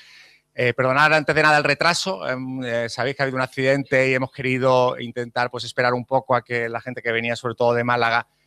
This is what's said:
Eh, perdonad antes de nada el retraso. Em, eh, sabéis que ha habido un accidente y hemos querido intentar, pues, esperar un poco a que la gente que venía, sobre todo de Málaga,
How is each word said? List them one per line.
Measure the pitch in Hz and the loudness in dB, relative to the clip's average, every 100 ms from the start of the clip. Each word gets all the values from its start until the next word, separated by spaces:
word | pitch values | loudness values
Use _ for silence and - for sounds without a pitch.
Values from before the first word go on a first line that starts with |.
| - - - _ _ | -20 -20 -20 _ _
Eh, | - 123 | -2 -2
perdonad | 120 131 135 151 | 0 0 4 4
antes | 156 147 | 4 2
de | 151 | 2
nada | 156 151 | 4 4
el | |
retraso. | 147 143 165 175 190 190 | 2 0 0 0 -4 -6
Em, | 151 127 131 131 | -6 -6 -6 -8
eh, | 123 117 117 | -4 -4 -4
sabéis | - 123 139 | -4 -4 -2
que | |
ha | |
habido | 139 | -2
un | 131 | -2
accidente | 131 - 131 139 131 131 131 | -4 -2 0 0 2 2 2
y | |
hemos | 131 131 | 0 -2
querido | - 131 127 131 127 123 127 | -6 -4 0 4 4 4 0
intentar, | 120 123 120 123 123 | -8 -8 -6 -4 -4
pues, | 120 | -4
esperar | 120 - 123 | -6 0 0
un | 123 117 | 0 0
poco | 131 131 123 | -2 0 0
a | |
que | - 120 117 | 0 -4 -4
la | 117 | -6
gente | 127 123 | -10 -8
que | 120 | -4
venía, | 113 117 | -2 -2
sobre | 117 123 113 | -4 -6 0
todo | 120 | 0
de | 120 | 2
Málaga, | 120 123 117 117 - _ | 0 0 0 0 -4 _